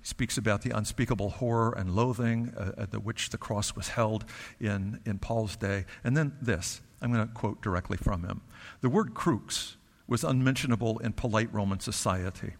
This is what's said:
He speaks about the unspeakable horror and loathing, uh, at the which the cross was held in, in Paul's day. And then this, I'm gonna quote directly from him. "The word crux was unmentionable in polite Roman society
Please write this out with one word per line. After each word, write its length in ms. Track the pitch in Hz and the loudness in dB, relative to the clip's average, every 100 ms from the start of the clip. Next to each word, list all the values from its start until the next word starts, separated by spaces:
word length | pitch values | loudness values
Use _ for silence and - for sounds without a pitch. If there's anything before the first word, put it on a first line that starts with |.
He 60 | - | -10
speaks 320 | - 120 - | -4 -2 0
about 240 | 107 101 | 2 2
the 80 | 127 | 2
unspeakable 600 | 110 107 - 120 113 101 | -2 -2 0 0 2 0
horror 440 | - 123 117 113 - | 0 2 4 4 2
and 200 | 92 92 | 0 2
loathing, 580 | 120 120 117 117 117 - | 2 4 2 2 0 -4
uh, 160 | 98 - | -6 -4
at 140 | 107 | -4
the 80 | 110 | -4
which 300 | 107 113 - | -4 -4 -4
the 80 | - | -4
cross 360 | - 104 104 | -2 -2 -2
was 140 | - - | -4 -4
held 360 | - 110 110 - - - - | 0 2 2 -4 -12 -16 -4
in, 400 | 107 101 98 110 | -2 0 -2 -4
in 140 | - 101 | -4 -4
Paul's 380 | - 113 110 - | 0 0 0 -2
day. 300 | 98 98 92 - | -2 -2 -4 -4
And 120 | - 139 | 2 4
then 200 | 151 - | 2 0
this, 400 | 123 92 - - - - | 0 0 0 -8 -14 -6
I'm 80 | 123 | 0
gonna 160 | 120 110 | 2 2
quote 340 | 113 107 - | 0 -2 -2
directly 360 | - 90 - 95 | 0 0 0 0
from 260 | - 95 | 0 0
him. 180 | 85 - - - - - | -2 -6 -10 -18 -18 -2
"The 60 | 131 | 2
word 260 | 160 220 | 4 2
crux 640 | - - 113 - - - - _ _ - | 0 2 2 0 -6 -6 -12 _ _ -2
was 160 | 120 | 0
unmentionable 800 | - 127 131 131 143 117 117 110 | 2 4 4 2 2 2 2 0
in 120 | 120 | -2
polite 400 | 101 123 110 113 | -2 0 2 2
Roman 280 | 107 98 95 | 0 0 0
society 760 | - 101 - 92 92 - - - | -2 -2 0 0 -2 -6 -10 -10